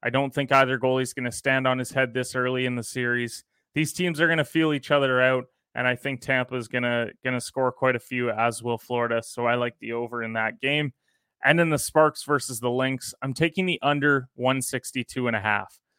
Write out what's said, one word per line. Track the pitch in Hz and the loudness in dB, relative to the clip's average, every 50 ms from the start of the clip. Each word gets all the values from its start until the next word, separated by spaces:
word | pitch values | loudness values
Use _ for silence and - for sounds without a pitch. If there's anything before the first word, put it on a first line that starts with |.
I | - 120 | -4 -2
don't | 120 135 139 135 - | 0 0 0 0 -2
think | 147 139 127 | -4 0 4
either | 143 135 135 127 131 120 | 4 4 6 4 2 2
goalie's | 123 127 127 131 127 123 - | 2 2 2 2 0 -2 -4
gonna | - 127 120 | -6 -6 -6
stand | - - - 139 131 135 131 | -6 -4 0 0 2 2 2
on | 131 127 | 2 0
his | 127 123 - | 0 -2 -2
head | - 139 131 123 113 | 0 0 0 0 0
this | 127 127 - - | -4 -4 -2 -2
early | 127 123 127 127 127 127 | -2 0 0 0 0 -2
in | 127 123 | -2 -2
the | 120 113 | -4 -6
series. | - - 127 123 120 120 120 120 117 - - - _ _ _ _ _ - | -6 -6 -2 -2 0 0 0 -2 -4 -6 -10 -16 _ _ _ _ _ -2
These | 143 151 139 - | -2 -2 -2 -2
teams | - 180 180 165 143 | -2 -2 0 2 2
are | 170 | 2
gonna | 165 165 160 143 | 2 4 2 0
feel | - - 165 160 156 151 | 0 2 2 2 2 2
each | 139 - - | 0 0 2
other | 147 143 139 131 127 127 | 2 4 4 4 4 4
out, | 127 131 131 127 127 - _ _ _ _ - | 4 4 4 2 -2 -6 _ _ _ _ -6
and | 123 123 | -2 0
I | 123 123 | 0 0
think | 120 - 143 135 120 | 0 -2 -4 -6 -4
Tampa's | - - 135 127 123 - 131 127 117 | -2 0 0 0 0 -2 -4 -6 -6
gonna, | - - 123 123 120 120 117 117 - - _ - | -4 -4 -2 0 0 0 0 -2 -4 -6 _ -4
gonna | 131 127 123 | -4 -4 -4
score | - - - 139 131 123 | -4 -6 -2 0 0 0
quite | - - - 131 127 | 0 2 2 2 2
a | 117 | 0
few, | - - 127 123 123 120 | -4 -6 -4 -2 -2 -2
as | 107 107 117 120 113 110 113 | 0 0 0 0 0 -2 -4
will | 120 117 110 | -4 -4 -4
Florida. | - - 123 120 120 117 117 117 | -4 -4 -2 -2 0 0 0 -2
So | 113 - - - 120 | -4 -4 -6 -2 0
I | 120 120 | 0 2
like | 123 120 120 117 _ | 2 0 -4 -6 _
the | - 113 117 | -10 -8 -6
over | 117 120 117 120 120 113 | -6 -6 -6 -6 -6 -6
in | 113 113 | -4 -2
that | 113 110 110 120 - | -2 -2 -2 -2 -2
game. | - 135 143 151 151 139 - _ _ _ _ _ _ _ _ _ - | -2 0 0 0 0 -2 -6 _ _ _ _ _ _ _ _ _ 0
And | 135 156 170 | 2 4 4
in | 170 165 | 4 2
the | 151 | 2
Sparks | 135 - - - 156 156 151 - - - | 0 -2 0 4 4 4 4 2 -2 -4
versus | - 147 139 - - 127 110 | -2 -2 -2 -2 -4 -6 -4
the | 117 123 | -4 -2
Lynx, | 120 127 131 131 131 123 - - - - | 0 0 0 -2 -2 -4 -6 -10 -12 -8
I'm | 131 135 131 | -8 -6 -2
taking | - 165 165 - - 185 | 0 -2 0 0 -2 -2
the | 180 175 - - | -2 -2 0 0
under | 143 147 147 143 147 143 135 131 - _ | 0 0 2 2 2 2 2 0 -4 _
one | - 123 127 135 135 123 | -2 0 0 0 0 -2
sixty-two | - - 127 - - - 131 120 - - 135 123 | -4 -6 -6 -6 -6 -6 -6 -6 -6 -4 -2 -2
and | 120 113 | 0 0
a | 107 | 0
half. | 98 107 104 101 95 - - _ _ _ _ | 0 0 0 0 -2 -6 -14 _ _ _ _